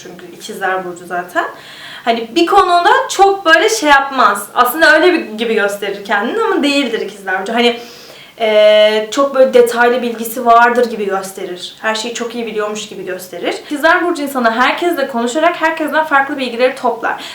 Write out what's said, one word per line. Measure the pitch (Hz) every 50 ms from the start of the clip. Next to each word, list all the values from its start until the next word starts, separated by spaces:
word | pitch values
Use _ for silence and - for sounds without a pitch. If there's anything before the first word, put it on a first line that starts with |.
| -
çünkü | - - 180 180 170 -
ikizler | - - - 208 - 196 185 185 185 185
burcu | 180 175 170 180
zaten. | 180 185 175 180 180 - - - - - - - - - - - - - - -
Hani | 247 226 233 226 - -
bir | 330 339
konuda | 339 381 415 415 359 349 349 349 403 494 523 - -
çok | - - 392 392 392 392 -
böyle | 320 320 330 370 440
şey | 440 - 311 294
yapmaz. | 285 269 269 269 269 262 240 202 208 208 - - -
Aslında | - 247 247 294 320 320 294 302
öyle | 320 339 359 320
bir, | 269 226
gibi | 214 214 214 233 226 220
gösterir | 202 196 202 202 202 214 196 196 202 -
kendini | - 220 202 208 254 359 440 453
ama | - 359 320 262
değildir | 285 277 285 277 233 220 196
ikizler | 190 190 - - - 190 190 190
burcu. | 196 214 220
Hani, | 240 233 240 240 - - - - - - - - - - - - -
e, | 226 214 214 214 214 214 214 214 214 214 214 214 214 214
çok | - 277 277 - -
böyle | 262 262 - 233
detaylı | 240 240 226 233 233 240 240 247 254 233
bilgisi | 233 220 208 226 - - 254 233
vardır | 233 226 233 240 240 226 247 247 220
gibi | 220 202 208
gösterir. | 190 190 196 196 - - 208 185 175 180 180 - - - -
Her | - 220 214
şeyi | 220 226 240 226
çok | - 240 233 -
iyi | 240 226
biliyormuş | 220 208 208 208 214 214 208 - -
gibi | 190 190 185
gösterir. | 185 175 180 - - - 170 196 311 392 - -
İkizler | - 302 277 285 320 349 349 330
burcu | 349 349 285 285
insanı | 277 277 262 240 226
herkesle | 226 240 254 277 311 - 339 349 330 285 269 269
konuşarak | - 233 233 247 - 320 311 339 349 -
herkesten | 311 320 320 320 311 294 269 311 311
farklı | 311 285 277 269 277 294 269
bilgileri | 262 233 220 233 254 262 262
toplar | - - 240 - - - 180 - - - - -